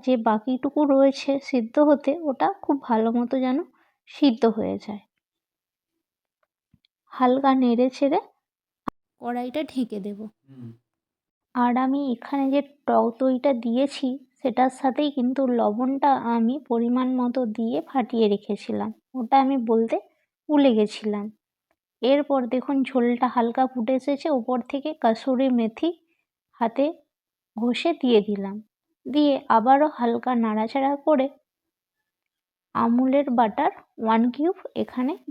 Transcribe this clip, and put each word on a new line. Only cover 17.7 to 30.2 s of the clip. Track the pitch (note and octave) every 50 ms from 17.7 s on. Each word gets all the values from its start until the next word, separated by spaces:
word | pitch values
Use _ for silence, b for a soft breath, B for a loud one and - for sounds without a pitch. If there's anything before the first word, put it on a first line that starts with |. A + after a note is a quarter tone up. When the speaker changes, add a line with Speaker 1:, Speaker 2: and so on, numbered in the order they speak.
| B3+ D4+
Speaker 1:
ফাটিয়ে | D#4 - - C4+ A3+ G#3+ - A3+ A3+ G#3
রেখেছিলাম, | G3+ G3+ - - G#3 G3+ - - G#3+ G#3 G3+ A3 A3 _ _ _ -
ওটা | B3+ A#3 A3+ C4+ C4+
আমি | C4 C4 C#4 C4+ A3+
বলতে | A3+ A3+ A3+ A3+ A3+ D4+ G4 - _ _ _ _ _ _ _ _ -
ভুলে | D4+ C#4+ C#4 C4+ A3+
গেছিলাম। | G#3+ G#3 G#3 - - G#3+ G#3+ G#3 G#3 G3+ A3 - _ _ _ _ _ _ _ _ _ _ _ _ _
এরপর | A#3+ B3 C#4 C#4+ C#4+ C#4+ C#4 C4+ B3+ A#3
দেখুন | C4 B3+ B3 - C#4+ C4+ B3+
ঝোলটা | - - B3+ A#3+ A#3+ A#3+ A#3+ C4 B3
হালকা | - B3+ A3+ A#3 A3+ - C4
ফুটে | B3+ C4 B3+ A3 A3+ C4
এসেছে, | B3+ B3+ - C#4+ C4+ - E4
উপর | D4 B3+ A3+ - B3+ B3 A#3+ -
থেকে | - C4+ - D4+ D#4 -
কাসুরি | - A#3 A3+ A3+ - C4+ B3+ A#3+ C4+ C4+
মেথি | B3 A#3 A3+ A3 A3+ - - E4 F4+ - _ _ _ _ _ _ _ _ _ _ _ -
হাতে | A#3+ A3+ A#3 - C#4 D4+ E4+ - _ _ _ _ _ _ _ _ _ _ -
ঘষে | A3 A3+ A#3+ A#3 - - E4 E4 E4
দিয়ে | - B3 A#3 G#3
দিলাম। | G3+ G#3 G#3 G3 G3 G3 G3 G#3+ G#3+ _ _ _ _ _ _ _ -
দিয়ে | B3+ B3 D4+ D4 D4 C4+ C4+ - -
আবারও | - A3+ G#3+ C4 C4+ C#4 D4+ D4+ D4+
হালকা | - A#3+ A#3 A#3 A#3